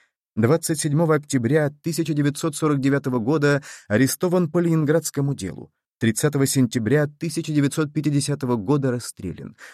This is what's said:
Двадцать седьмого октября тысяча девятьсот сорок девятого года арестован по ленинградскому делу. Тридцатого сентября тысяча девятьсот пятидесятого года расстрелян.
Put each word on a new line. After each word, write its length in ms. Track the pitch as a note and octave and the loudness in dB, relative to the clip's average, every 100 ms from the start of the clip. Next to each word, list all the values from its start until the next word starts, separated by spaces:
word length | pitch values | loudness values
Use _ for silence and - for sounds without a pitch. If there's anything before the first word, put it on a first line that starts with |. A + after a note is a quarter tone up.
| _ _ _ - | _ _ _ 0
Двадцать 420 | A2+ E3 - D#3+ | 2 2 0 -2
седьмого 360 | D#3+ C#3+ E3 D3+ | 0 2 2 2
октября 560 | D3 C3+ A#2 D#3 D3 D3 | 0 -2 2 2 0 -2
тысяча 320 | E3+ E3 D#3+ | -4 -4 -2
девятьсот 420 | D3 C#3+ C#3 E3 D#3 | 0 0 -2 -4 -2
сорок 240 | D#3 C#3+ | 0 2
девятого 380 | C3+ C#3 C#3 B2+ | 2 0 0 -2
года 460 | A2 D#3 C#3+ C#3+ - - - | 0 2 2 2 -2 -16 -2
арестован 640 | G#2+ C3 - F#3 F3+ E3 | 2 2 0 0 0 0
по 80 | F3 | 0
ленинградскому 760 | E3+ D#3+ D3 D#3+ D#3 - C#3 | 2 2 2 0 0 -2 -2
делу. 380 | C3+ F#2 - - _ _ _ | -4 -6 -10 -16 _ _ _
Тридцатого 480 | A2+ A2 D3+ C#3+ C3+ | 0 2 0 2 2
сентября 600 | C3+ B2+ B2 G#2+ D3 D3 | 2 2 0 2 2 0
тысяча 440 | D3 E3+ E3 D#3+ | -4 -8 -6 -2
девятьсот 400 | D3 C#3 - D3+ | 0 0 0 -4
пятидесятого 640 | D3+ D3 C#3+ C#3 C#3+ B2 A#2+ | -2 0 0 0 -2 -2 -2
года 360 | G2 D3 C3+ | 0 0 0
расстрелян. 680 | B2 - - F#2+ D2 - - - | -2 -6 -10 -10 -10 -14 -18 -20